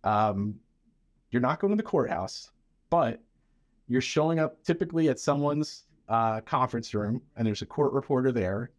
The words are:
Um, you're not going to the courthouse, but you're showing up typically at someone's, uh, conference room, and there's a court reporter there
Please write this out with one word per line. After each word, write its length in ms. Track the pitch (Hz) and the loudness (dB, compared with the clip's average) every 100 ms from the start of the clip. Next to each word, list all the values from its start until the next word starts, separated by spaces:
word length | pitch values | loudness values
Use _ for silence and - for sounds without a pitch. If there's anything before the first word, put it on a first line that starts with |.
Um, 500 | 95 107 107 98 104 101 _ _ _ _ _ _ _ | 0 2 2 0 -4 -6 _ _ _ _ _ _ _
you're 120 | 123 | 0
not 160 | 127 156 | 0 0
going 140 | 196 | 0
to 40 | 208 | 0
the 60 | |
courthouse, 680 | 226 165 - - 92 - - _ _ _ _ | 0 0 0 -2 -6 -10 -18 _ _ _ _
but 300 | 170 127 117 _ _ _ _ _ _ - | 2 2 -2 _ _ _ _ _ _ -2
you're 120 | 123 | -2
showing 380 | - 160 156 165 | 0 0 2 2
up 240 | 156 - | -2 -4
typically 460 | - 170 165 165 160 | -2 -2 0 2 2
at 100 | 127 | 2
someone's, 680 | - 143 143 147 151 - _ _ - | 0 2 2 0 -4 -8 _ _ -2
uh, 340 | 113 113 110 | 0 2 -2
conference 520 | - 147 123 120 - | -2 0 0 -2 -4
room, 280 | 107 104 123 - - | -2 -2 -2 -6 -2
and 100 | 113 | 0
there's 160 | 104 | 0
a 40 | - | -6
court 260 | - 139 | 0 2
reporter 380 | 135 - 131 131 | 0 0 2 2
there 400 | 120 92 98 123 | 0 -2 -2 -6